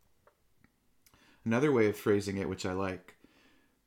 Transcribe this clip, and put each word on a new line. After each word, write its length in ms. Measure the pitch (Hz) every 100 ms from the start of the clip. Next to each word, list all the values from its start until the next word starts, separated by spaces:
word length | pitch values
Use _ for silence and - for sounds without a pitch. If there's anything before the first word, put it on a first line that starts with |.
| _ _ _ _ _ _ _ _ _ _ _ _ _ _
Another 280 | 113 117 151
way 160 | 127 107
of 80 | 104
phrasing 400 | - 101 98 98
it, 120 | 80
which 180 | 95 98
I 80 |
like, 420 | 92 95 90 - - _ _ _ _ _ _